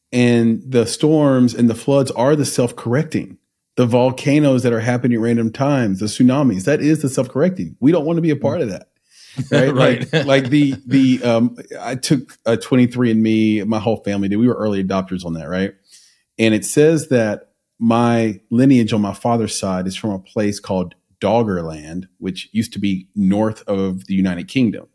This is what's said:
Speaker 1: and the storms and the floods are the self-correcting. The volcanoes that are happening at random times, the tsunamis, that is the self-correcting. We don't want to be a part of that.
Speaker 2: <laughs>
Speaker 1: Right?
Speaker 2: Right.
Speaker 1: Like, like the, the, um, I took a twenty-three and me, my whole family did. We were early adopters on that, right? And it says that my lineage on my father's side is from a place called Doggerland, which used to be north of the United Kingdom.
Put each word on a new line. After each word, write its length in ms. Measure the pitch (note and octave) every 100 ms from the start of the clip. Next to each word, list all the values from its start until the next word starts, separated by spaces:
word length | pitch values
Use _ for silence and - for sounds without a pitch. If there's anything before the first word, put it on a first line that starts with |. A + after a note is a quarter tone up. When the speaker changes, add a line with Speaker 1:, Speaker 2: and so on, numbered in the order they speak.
| -
Speaker 1:
and 480 | B2 A#2+ A#2+ A#2 A2+ C3
the 200 | B2 G#2+
storms 640 | - D3+ D#3 C#3+ C3 B2
and 160 | A#2+ A#2+
the 60 | A2+
floods 340 | - C#3 C3
are 240 | A2 C3 D3+
the 100 | B2+
self-correcting. 920 | - B2 - A#2 C3 D#3+ G2+ - - _ _ _ -
The 100 | B2
volcanoes 760 | A#2+ B2+ B2+ C#3+ D3 C#3+ B2+
that 100 | A#2+
are 60 | A2
happening 380 | A#2 B2 B2+ A#2
at 40 |
random 300 | A#2 A#2 A2+
times, 480 | B2 C#3 C#3 G#2+ F#2+
the 80 | G#2+
tsunamis, 560 | - B2+ C#3 C3+ F#2+ A2+
that 160 | D3
is 200 | C#3+ D3+
the 60 | C3+
self-correcting. 680 | C#3 B2 C3 F#3 F#3 E2 -
We 120 | C3+
don't 140 | F3 D3
want 120 | E3+
to 40 |
be 100 | D#3+
a 40 | C#3
part 260 | C#3+ E3+
of 80 | A#2
that. 180 | F2 -
Speaker 2:
<laughs> 600 | _ _ _ - C3 -
Speaker 1:
Right? 200 | C#3+ C3+
Speaker 2:
Right. 380 | C3 B2+ B2 B2+
Speaker 1:
Like, 120 | D#3+ C3+
like 240 | C#3 B2
the, 240 | D3 C#3 C3 -
the, 360 | C3+ C3 B2+
um, 320 | A#2+ A2+ A#2+ - - -
I 160 | G#2+ C3
took 420 | - C3+ - - A2+
a 100 | A2+
twenty-three 540 | - B2+ B2 B2 B2
and 100 | A2
me, 420 | A2 A2 A2 G#2+
my 160 | G#2 A2
whole 180 | A2+ G#2+
family 240 | G2+ G2+ G2
did. 100 | G2+
We 100 | A#2+
were 80 | A2
early 280 | G#2+ G2
adopters 400 | F#2+ G2 F#2 F2+
on 100 | F2
that, 140 | E2 D2
right? 280 | F#2 G2 - _ - _ _ _ -
And 140 | A2+ G#2+
it 100 | -
says 420 | D3 D#3 D#3+ D#3
that 420 | B2 G#2+ G2+ - _ _ -
my 640 | A#2 A#2 A#2+ A#2 A2+ G2 -
lineage 420 | A#2 C#3 B2+ A2
on 100 | A2
my 120 | G2+
father's 420 | F#2+ B2 A#2 G#2 -
side 280 | G2 F#2 F#2
is 80 | F#2
from 140 | G#2+
a 100 | F#2+
place 400 | - A2+ G#2 G2+
called 360 | - F#2 F2 - _ -
Doggerland, 840 | G2+ A#2 G#2+ F2+ D#2+ D#2 D2+ F2 - -
which 320 | F#2 F#2 -
used 220 | A2 A2+
to 60 | G#2
be 280 | G2+ F#2 - G#2
north 460 | F#2+ G2+ A2 - -
of 400 | G2 F#2+ F#2+ -
the 80 | F#2+
United 320 | F#2+ F2 E2+
Kingdom. 380 | C3+ A2+ G1+ -